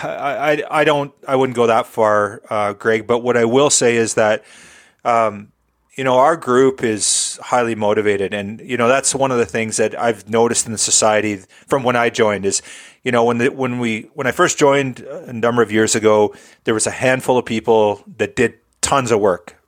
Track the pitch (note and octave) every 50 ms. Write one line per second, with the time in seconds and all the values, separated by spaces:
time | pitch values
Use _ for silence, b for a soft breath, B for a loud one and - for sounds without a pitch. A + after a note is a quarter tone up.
0 | - D3+ - - C3 C#3+ C3 G#2+ C#3 D#3 D3+ D3+ - - D3 D#3 D3+ D#3 D3 C#3+
1 | C#3+ C#3 - _ - - C3+ C3 C3 C3 A#2+ A#2+ A#2 A2+ A2 A#2 A#2+ - - A#2
2 | A2 G#2+ G#2 G#2 G#2 G2+ G#2+ - - - A#2 G#2+ G#2 G2+ G#2 - - A2+ A2 A2+
3 | A2 G#2+ A#2+ A#2+ A#2+ B2 A#2+ A#2+ A#2 A2+ A#2+ C3+ D3 C#3+ - - C3+ A#2+ A#2 A#2
4 | A2+ G#2 - A#2+ A2 G#2+ A2 - B B B B B B B B B B B B
5 | - B2 A#2 A#2 A2+ G#2+ G#2 G2+ G#2 - _ _ _ _ _ _ _ _ _ -
6 | C3 C3 B2+ B2+ C3+ D#3 E3+ D#3+ - B2 B2 B2 C3+ C3 C3 - C3 A2+ G#2+ G2+
7 | - - - - - - - - - - C3 B2 A#2+ A#2 A2+ G#2+ G#2+ G#2 G#2+ A2
8 | G#2 G#2 G2+ G2 G2 F2+ G#2 G#2 G2+ G2+ A2+ A2+ - - B2 A#2 A#2 A#2 C3 C3+
9 | C3+ - - C3 C3+ C3 B2+ A#2+ A2+ - - A2+ A2 A2 G#2+ - A2 G#2 - -
10 | A2 A#2 A2 G2+ F#2 G#2 A2+ A2+ A#2 A#2 A#2 - - A#2+ A2 G2+ - G#2+ - -
11 | A2+ A2 G#2+ G#2+ G#2 G#2+ G#2 F#2 F#2 b b b b b D3 C#3 A#2 B2 B2 A#2+
12 | A#2+ A#2 A2+ - A2+ G#2+ G2+ F#2+ G2 G2 F#2+ - B B B B B B B B
13 | _ B2+ A#2+ A#2 A#2 A#2+ A#2+ A#2 A#2+ C3+ C3+ C3+ C3 B2 B2 B2 A#2+ A#2 A2 A2
14 | - - _ - C3 B2 - - F3+ D#3+ - - D3+ C#3 C#3 C#3+ C3+ C3 A#2+ -
15 | - C3 C#3+ F3+ D#3+ C#3 B2 A2+ A2 A#2 A#2+ A#2+ A2+ G#2 G#2+ A2 A2 G#2 - A2+
16 | G#2 G#2+ G#2+ G#2+ G#2 G2+ B B B B B B _ B2+ A2+ G#2+ - A2 - -
17 | C3+ B2+ C3 B2+ - - B2+ B2 - - A#2 A2 - A#2+ A2+ A2 G#2+ G#2 G2+ -
18 | - - - - G#2+ G2+ - - A#2+ A2+ - _ _ _ _ _ - - C#3+ C#3
19 | B2+ A2 A#2 G#2 G#2 G2 F2 - - - - _ _